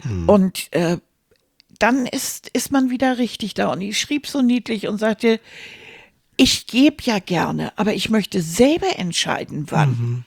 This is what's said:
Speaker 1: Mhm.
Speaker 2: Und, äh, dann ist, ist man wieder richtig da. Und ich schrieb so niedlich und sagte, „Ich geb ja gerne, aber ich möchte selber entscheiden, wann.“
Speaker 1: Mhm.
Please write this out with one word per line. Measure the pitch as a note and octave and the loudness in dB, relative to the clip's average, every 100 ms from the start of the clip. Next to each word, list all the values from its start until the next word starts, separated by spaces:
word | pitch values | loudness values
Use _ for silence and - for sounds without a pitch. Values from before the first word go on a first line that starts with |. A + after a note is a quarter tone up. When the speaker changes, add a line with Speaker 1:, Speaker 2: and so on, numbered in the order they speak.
| B2+ | -6
Speaker 1:
Mhm. | F#2 E2+ | -4 4
Speaker 2:
Und, | G3+ F#3 - - | 4 4 -2 -4
äh, | D3+ E3+ F3 _ _ _ _ _ _ _ - | -2 0 -2 _ _ _ _ _ _ _ 0
dann | G#3+ C4+ B3 | 2 2 0
ist, | C4+ - - - | -4 -6 -10 -6
ist | C4 - | -4 0
man | C#4 C4 | 2 2
wieder | B3 C4 B3 | 2 0 0
richtig | A#3+ - G#3 - | -2 -4 -8 -4
da. | - | -2
Und | E3+ | -2
ich | G3 G#3 | -4 -4
schrieb | - D4 - | -2 -4 -4
so | C#4+ | 0
niedlich | B3 B3 - A3 - | 2 2 0 -6 -4
und | G#3 | -2
sagte, | G#3+ G#3 A#3 A3+ - - - - - - - _ _ - | 0 2 2 0 -2 -20 -20 -20 -20 -20 -20 _ _ 0
„Ich | C4 - - | 2 2 -2
geb | A#3 D4 D4 | 4 4 4
ja | - G#3 | -2 -2
gerne, | - E3+ - D#3 D#3 - | 0 -2 0 -2 -6 -2
aber | G3+ | -2
ich | F#3+ - | 0 0
möchte | A3 F#3+ F#3 | 0 0 -2
selber | D#3+ F3 C4 E4+ F#4+ - | -4 4 4 4 0 -2
entscheiden, | F3+ - - - - D3 C#3 | -4 -4 -2 -4 -6 -8 -4
wann.“ | - C#3 | 2 2
Speaker 1:
Mhm. | A#2 A#2+ A#2+ | 2 -2 -4